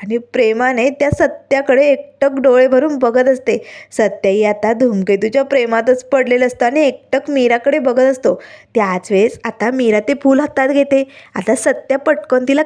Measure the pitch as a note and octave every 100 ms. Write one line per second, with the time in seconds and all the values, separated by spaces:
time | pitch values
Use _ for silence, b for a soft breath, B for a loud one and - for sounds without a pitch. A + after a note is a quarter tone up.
0 | G3 A#3 - B3 A3 A3 B3+ B3 C4 C#4
1 | C#4+ - C#4+ - - C#4 C#4+ B3+ C#4+ C#4
2 | - - C#4 C4+ B3+ B3 C4 B3+ D#4 C#4
3 | B3 B3 B3+ B3+ A#3+ G#3 B B B -
4 | G#3 G3+ G3 G#3 G#3+ G#3 G#3+ A3+ B3+ G3
5 | F#3+ G3 G#3+ C4+ C4+ C#4 A#3 A3+ A#3 B3+
6 | - C4+ A#3+ B3 B3 B3 A#3+ D4 C#4+ -
7 | _ C4+ C#4 C#4 A#3+ A#3+ C4+ D4+ B3+ A#3+
8 | C4 C4 G#3 F#3 B B B A3 G3 F#3
9 | - F#3+ G#3+ - A3 - A3 C4 A#3 G#3
10 | G#3+ C#4 C4+ C4+ D4 - C4+ C#4+ C#4 C4+
11 | C4+ B B G#3+ F#3+ B3+ D4+ B3+ - C4+
12 | D#4 D4+ - B3+ B3+ C#4+